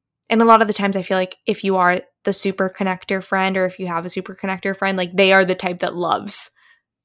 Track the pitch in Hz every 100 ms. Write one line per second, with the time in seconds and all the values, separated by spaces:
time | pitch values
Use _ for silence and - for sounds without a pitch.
0 | _ _ - 220 226 226 214 202 202 190
1 | 180 190 185 - - 202 196 190 175 180
2 | - _ - 190 196 190 190 - 190 180
3 | - 190 180 190 190 190 185 185 180 165
4 | 180 190 185 185 196 185 196 190 196 190
5 | 180 180 190 190 185 185 185 175 180 175
6 | 170 104 202 - - _ _ _ _ _